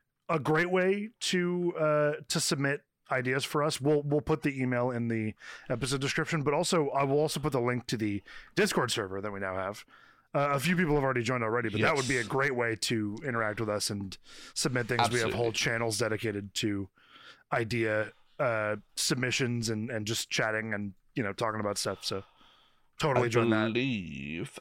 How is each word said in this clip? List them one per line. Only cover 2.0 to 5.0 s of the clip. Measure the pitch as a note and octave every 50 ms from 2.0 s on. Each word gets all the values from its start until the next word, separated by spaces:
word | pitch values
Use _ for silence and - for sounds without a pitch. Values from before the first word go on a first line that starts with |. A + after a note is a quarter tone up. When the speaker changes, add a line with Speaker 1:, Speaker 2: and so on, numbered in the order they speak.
| D3 D3 D3+ D3 D3 -
Speaker 1:
to | - E3
submit | - - E3+ C#3 C#3 C#3 C#3+ D3 _ _ _ _ _ -
ideas | C#3+ C3 B2 B2+ B2+ C#3 -
for | - - D3+ C#3+
us. | D#3 D3 -
We'll, | C3 D3 D3+ D3 C#3+
we'll | D3 C#3+ D3
put | - - D#3 D3 -
the | D3+ C3+ C3
email | C3 B2+ B2+ A#2+ A#2+ B2+
in | B2 A#2